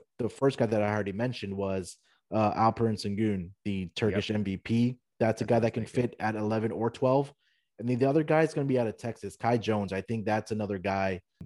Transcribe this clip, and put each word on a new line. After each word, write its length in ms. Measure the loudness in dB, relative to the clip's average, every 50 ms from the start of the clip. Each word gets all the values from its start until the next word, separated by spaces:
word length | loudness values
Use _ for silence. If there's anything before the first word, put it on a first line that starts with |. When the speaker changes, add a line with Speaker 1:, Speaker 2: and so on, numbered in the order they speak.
| -6 _ _ -6
Speaker 1:
the 100 | -6 -6
first 300 | -2 0 0 2 2 2
guy 80 | 0
that 160 | 2 2 2 2
I 100 | 2 2
already 200 | 0 0 -2 -2
mentioned 440 | -2 -4 -4 -4 -6 -8 -6 -4
was, 400 | -4 -2 -2 -2 -2 -4 -6 -10 -18 _ _ _ _ _ -4
uh, 220 | 0 2 2 2 2
Alperen 480 | 2 2 2 2 2 0 0 0 -2
Sengun, 500 | -4 -4 -2 0 0 0 0 0 -4 -6 -10 _ -8
the 260 | -6 -4 -4 -4 -6 -4
Turkish 320 | 0 0 0 2 0 0 -2
Speaker 2:
Yep. 80 | -2
Speaker 1:
M 80 | -2 -2
V 120 | -2 -4 -4
P. 400 | -2 0 0 2 2 2 0 -4 _ _ _ 0
That's 220 | 2 2 2 0
a 40 | 0
Speaker 2:
That's 40 | 2
Speaker 1:
guy 80 | 2
Speaker 2:
what 60 | 4 2
Speaker 1:
that 40 | 2
Speaker 2:
I'm 40 | 0
Speaker 1:
can 120 | -2 -6
Speaker 2:
thinking. 240 | -4 -2 -2 -2 -2
Speaker 1:
fit 60 | -2 -4
at 160 | -4 -4 -2
eleven 360 | -2 -2 0 0 0 0 -2 -2
or 180 | -2 -2 -4
twelve. 420 | -2 0 2 2 4 2 2 -2 -6 _ _ _ _ _ _ _ _ -8
And 100 | -4 -2
then 100 | 0 2
the 100 | 2 4
other 140 | 4 4 2
guy 200 | 2 4 4 2
is 100 | 2 0
gonna 140 | -2 0
be 120 | 0 2 2
out 80 | 2
of 120 | 0 -2 -6
Texas, 380 | -8 -8 -8 -8 -10 -12 -8
Kai 200 | -4 0 2 2
Jones. 380 | 2 2 2 0 0 0 -2 -4
I 80 | -4 -4
think 240 | -4 -4 -4 0
that's 240 | 0 0 0 0 -2
another 260 | -4 -4 -2 -2 -4
guy, 460 | -2 -2 0 0 0 0 0 -2 -4 -8 _ _ -20 -20